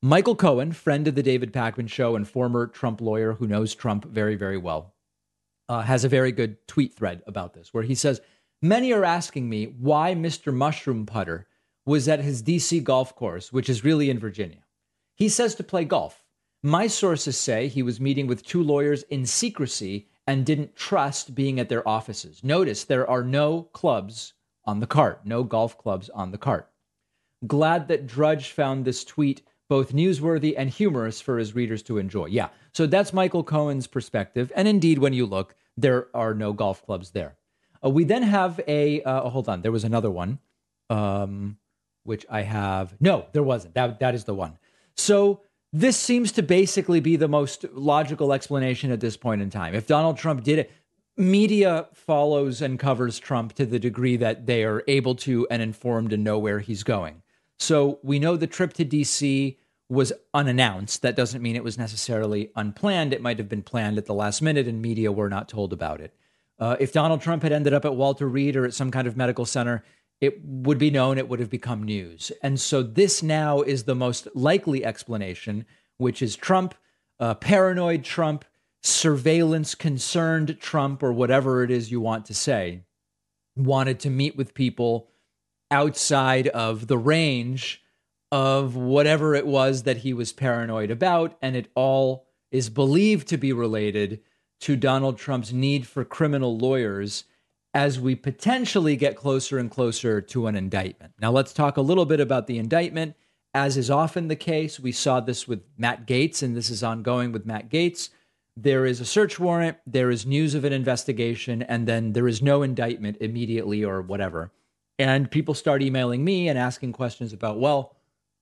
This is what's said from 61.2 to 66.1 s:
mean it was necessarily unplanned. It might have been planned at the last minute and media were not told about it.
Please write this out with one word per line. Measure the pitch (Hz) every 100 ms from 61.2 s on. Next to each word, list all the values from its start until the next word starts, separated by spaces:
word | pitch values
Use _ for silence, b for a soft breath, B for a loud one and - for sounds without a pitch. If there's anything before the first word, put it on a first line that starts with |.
| 120 127
mean | 120 117
it |
was | 117 110
necessarily | 113 107 - 113 107 104 104 117
unplanned. | 104 - 208 185 151
It | 127
might | 120 113
have | 104
been | 107
planned | - 120 107 107
at | 101
the |
last | 101 104 101
minute | 156 147 120
and | 113
media | 117 113 107
were | 101 101
not | 98 -
told | 107 98
about | 90 80 76
it. | 80